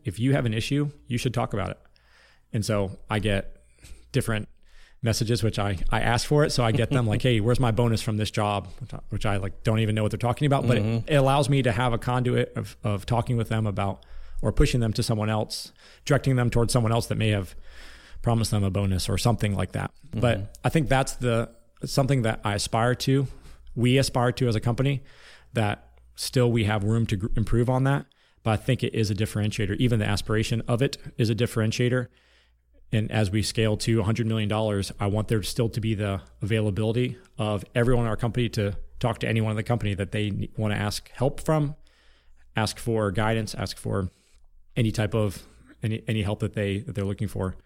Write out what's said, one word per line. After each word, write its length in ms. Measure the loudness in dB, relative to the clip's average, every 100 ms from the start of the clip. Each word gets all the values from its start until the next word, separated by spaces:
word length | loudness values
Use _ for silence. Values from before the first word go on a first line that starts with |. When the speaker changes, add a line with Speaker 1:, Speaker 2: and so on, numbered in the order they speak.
Speaker 1:
If 140 | -8 -2
you 140 | 0
have 140 | 2 0
an 80 |
issue, 360 | -2 -2 -2 -2 -6 -6
you 120 | -4
should 160 | -2
talk 180 | -2 -2
about 180 | -2 -4
it." 80 | -8 -16 _ _ _ -20 _ _
And 100 | -4
so 340 | 0 0 -2 -6 -4
I 80 | -2
get 440 | 0 0 -2 -12 _ _ -20 -20 -4
different 360 | -2 0 -2 -6 -14 -20 -20 -20 -6
messages, 400 | -2 0 0 0
which 160 | 0 0
I, 200 | -2 0 0
I 100 | 2
ask 260 | 2 0 2
for 180 | 2
it. 60 | 2
So 140 | 2
I 80 | 2
get 160 | 2 2
them 180 | 2 2
like, 140 | 2
"Hey, 200 | 2 2
where's 200 | 2 2
my 120 | 2
bonus 280 | 2 2 2
from 160 | 0 -2
this 140 | -2
job?" 380 | 0 0 0 -4 -10
Which 160 | -12
I, 60 | -12 -8
which 160 | -2 0
I, 100 | 0
like, 280 | -2 -4
don't 160 | 0 2
even 140 | 2
know 80 | 2
what 100 | 0
they're 60 | 0
talking 280 | -2 0 2
about, 200 | 2 4
but 120 | 2
Speaker 2:
Mm-hmm. 280 | 2 0 2
Speaker 1:
it, 60 |
it 20 | 4
allows 340 | 4 4 4
me 100 | 2
to 100 | 2
have 200 | 2 2
a 60 | 0
conduit 560 | 0 0 2 2 0 -4
of, 220 | -8 -6
of 220 | -2 -2
talking 320 | 0 0 0 0
with 140 | 0
them 160 | 0 0
about, 400 | -2 -2 -4 -10 -14 -10 -4
or 100 | 0
pushing 300 | 4 4 4
them 140 | 0
to 80 | 0
someone 260 | 0 0 0
else, 440 | 0 -2 -8 -14 -18 -20 -8 0
directing 300 | 2 2 2
them 120 | 2
towards 240 | 2 4
someone 200 | 4 2
else 140 | 2 0
that 80 | 0
may 120 | 2
have 260 | 0 -2 -10 -16 -16 -18 -20 -18 -6
promised 280 | 0 2 2
them 140 | 2
a 60 | 0
bonus 400 | 0 0 0 0
or 80 | 0
something 360 | 2 2 0
like 180 | -2 -2
that. 180 | -4 -6 -10 -10
Speaker 2:
Mm-hmm. 120 | -2
Speaker 1:
But 380 | 0 0 -4 -6
I 60 | 0
think 180 | 0 2
that's 280 | 2 0 -2
the, 340 | 0 0 -2 -8 -20 -12 -4
something 340 | 0 2 2
that 200 | 0 0
I 100 | -2 -2
aspire 380 | 0 2 2
to, 320 | 2 2 0 0 -6 -20 -20 -10
we 220 | 0 2 4
aspire 360 | 2 2 2
to 160 | 2 0
as 60 |
a 60 | 0
company, 420 | 0 0 0 -2 -6 -20 -20 -20 -6
that 340 | 0 0 -2 -8 -20 -20 -12
still 360 | -2 2 4
we 120 | 4
have 200 | 2 2
room 220 | 2 0 0
to 100 | -2
gr-, 100 | 0
improve 360 | 0 2 2 2
on 140 | 2
that. 200 | 2 0 -4 _ _ _
But 80 | 0
I 60 | 0
think 280 | 2 0
it 100 | 0
is 160 | 0 0
a 40 |
differentiator. 640 | 0 -2 -2 -2 -2 -2 0
Even 220 | 2 2
the 60 |
aspiration 580 | 0 -2 0 -2 0 -2 0
of 140 | 0
it 160 | 0 -2 -8 -2
is 140 | 0
a 40 |
differentiator. 720 | 0 0 0 0 0 0 0 -4 _ _ _ _ _ _ _ -4
And 180 | -2 0
as 200 | 0 2
we 100 | 0
scale 360 | -2 0 0 0
to 220 | 0 2
a 20 |
hundred 240 | 2 0 0
million 240 | 0 0
dollars, 420 | 0 0 0 -2 -2
I 60 | -2
want 220 | 0 0
there 140 | 0
still 280 | -2 -2 -2
to 100 | -2
be 140 | -2
the 260 | -2 -2 -4 -8 -8
availability 760 | -2 0 0 0 0 0 -2 -4 -12 -4
of 260 | -2 -2 -2
everyone 300 | 2 4 4
in 60 | 2
our 60 | 0
company 340 | -2 0 -2
to 260 | 0 -2 -2 -10 -4
talk 220 | -2 -2
to 80 | 0
anyone 240 | 0 0
in 40 | -2
the 60 |
company 320 | 0 0 0
that 180 | -4 -4
they 160 | -2 -2
ne-, 220 | -4 -6 -4
wanna 160 | -2
ask 360 | -2 -2 -4 -8
help 280 | -2 -2 0
from, 360 | 0 0 0 -6 -16 _ _ -20 -20 -20 -8
ask 240 | -2 -2 -2
for 320 | -2 0 0
guidance, 440 | 2 2 0 -2
ask 240 | -6 -8 -6
for 320 | -4 -2 -4 -8 _ -20 -20 -20 -8 -2
any 160 | 0
type 220 | 0 0
of, 280 | 0 -2 -4 -14 -20 -20 -8
any, 200 | -4 -4 -2
any 140 | -2
help 200 | -2 -2
that 120 | -4
they, 280 | -2 -2 -2
that 140 | -4
they're 100 | -4 -4
looking 220 | -4 -4
for. 280 | -4 -4 -6